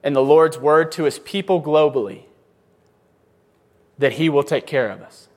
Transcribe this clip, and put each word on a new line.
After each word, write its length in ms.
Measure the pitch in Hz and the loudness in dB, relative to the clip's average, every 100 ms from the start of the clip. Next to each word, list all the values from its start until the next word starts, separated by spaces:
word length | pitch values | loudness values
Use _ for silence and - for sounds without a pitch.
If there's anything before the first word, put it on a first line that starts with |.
And 120 | 147 139 | -2 0
the 60 | |
Lord's 360 | 135 156 160 156 | 4 4 4 0
word 340 | 143 156 156 | 2 2 0
to 100 | - | -2
his 140 | 151 - | -4 -4
people 440 | - 196 190 180 | -10 -8 -2 -4
globally, 600 | 151 151 151 139 101 92 - _ _ _ _ _ _ _ _ _ _ _ _ _ _ _ _ - | 0 2 2 0 -6 -12 -20 _ _ _ _ _ _ _ _ _ _ _ _ _ _ _ _ -2
that 160 | 139 | -2
he 140 | 143 160 | 0 0
will 160 | 143 | 0
take 240 | 139 143 - | 0 -4 -2
care 220 | 139 110 | -4 -4
of 120 | 92 | -8
us. 280 | - - _ | -20 -20 _